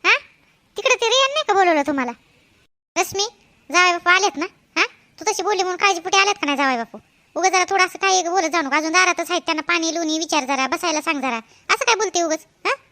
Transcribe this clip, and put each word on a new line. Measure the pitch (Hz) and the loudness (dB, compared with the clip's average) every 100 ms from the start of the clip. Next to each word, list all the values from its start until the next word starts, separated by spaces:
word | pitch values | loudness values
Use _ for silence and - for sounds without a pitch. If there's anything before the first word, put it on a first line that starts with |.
| 359 | 2
हा? | 523 - _ _ _ _ - | 0 -2 _ _ _ _ -4
तिकडे | 523 480 | 0 2
ते | 453 | 2
रियान | 508 539 | 2 2
नाही | 587 587 | 0 0
का | |
बोलवलं | 392 359 311 277 | 2 4 2 0
तुम्हाला? | 277 247 - _ _ _ _ _ _ _ - | -2 -4 -8 _ _ _ _ _ _ _ -4
रश्मी, | 339 381 415 _ _ _ _ | -4 -2 -4 _ _ _ _
जावई | 320 359 | 2 2
बापू | 349 349 | 2 2
आलेत | 359 392 - | 2 2 -2
ना? | 339 _ _ - | -8 _ _ -4
हा? | 440 - _ - | -4 -4 _ -6
तू | 427 | -4
तशी | 415 | -2
बोलली | 370 392 | -2 0
म्हणून | 370 359 | -2 0
काळजीपोटी | 403 349 - 392 | 0 0 0 2
आलेत | 392 | 2
का | 392 285 | 0 -2
नाही | 277 | 0
जावई | 269 247 | 0 -2
बापू? | 226 220 _ _ _ 302 | -6 -14 _ _ _ -2
उगा | 370 | 0
जरा | 370 359 | 2 0
थोडं | 392 370 | 0 0
असं | - | 0
काही | 381 370 | 0 2
बोलत | 339 370 320 | 2 0 0
जाऊ | 330 | -2
नका. | 277 294 | 0 -2
अजून | 311 | 2
दारातच | 349 370 339 339 | 2 2 0 -2
आहेत, | 349 | -4
त्यांना | - 320 | -2 -4
पाणी, | - 339 330 | -2 -2 0
लोणी | 330 320 320 | -2 -2 -4
विचार | 330 311 | -2 -2
जरा, | 269 269 262 | -2 -2 -2
बसायला | 330 349 311 | -2 -2 -2
सांग | 330 294 | -2 -2
जरा. | 262 233 - _ - | -2 -4 -10 _ -4
असं | 392 494 | 0 2
काय | 427 | 0
बोलते | 403 349 | 0 -2
उगाच? | 330 311 - _ 392 | -2 -4 -8 _ -6
हा? | 554 _ | -6 _